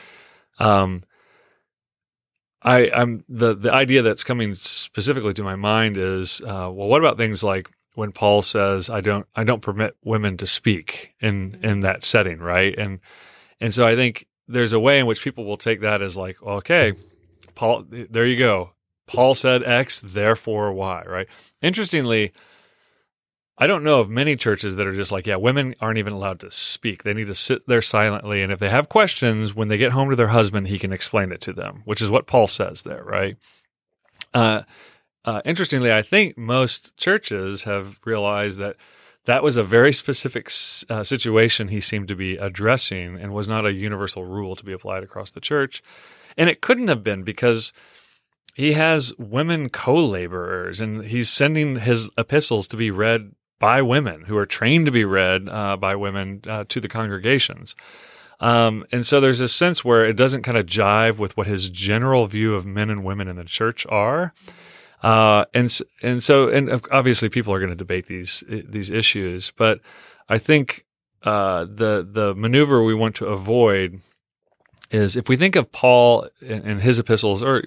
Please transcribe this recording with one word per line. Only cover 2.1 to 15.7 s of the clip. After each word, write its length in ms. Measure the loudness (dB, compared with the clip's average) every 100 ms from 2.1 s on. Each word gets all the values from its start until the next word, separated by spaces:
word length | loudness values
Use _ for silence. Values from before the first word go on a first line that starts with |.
| _ _ _ _ _
I, 280 | 4 4 4
I'm, 340 | 2 0 -4 -10
the, 260 | 0 0
the 200 | 2 2
idea 280 | 2 4 4
that's 220 | 4 0
coming 320 | -2 -4 -4 -4
specifically 800 | -4 -2 -4 -2 -2 -2 -4
to 100 | -4
my 140 | -6 -4
mind 400 | 0 2 0 -2
is, 420 | -4 -4 -4 -6
uh, 320 | -6 -8 -8
well, 160 | -6 2
what 140 | 4
about 160 | 4 2
things 260 | -2 -2
like 260 | -2 -4 -6 _ _
when 180 | -10 -8
Paul 320 | 0 4 4
says, 480 | 4 2 0 0 -4
"I 100 | -4
don't, 240 | -2 -2 -4 -4
I 80 |
don't 180 | -2 -2
permit 360 | -4 -4 -6 -6
women 340 | -4 -2 -2 -2
to 80 | 0
speak" 680 | 2 2 -2 -4 -14 -16 _
in, 400 | -4 -2 -6 -6
in 160 | -2 0
that 240 | 0 0
setting, 360 | 2 2 2 -4
right? 380 | -2 0 0 0
And, 220 | -6 -10 -16 -20 -20 -20 _ -8
and 140 | -2
so 140 | 2 4
I 80 | 4
think 320 | 0 -4 -14 _ -6
there's 260 | -2 0
a 60 | 2
way 200 | 4 4
in 80 | 2
which 160 | -2
people 220 | -6 -8 -10
will 120 | -6
take 240 | -4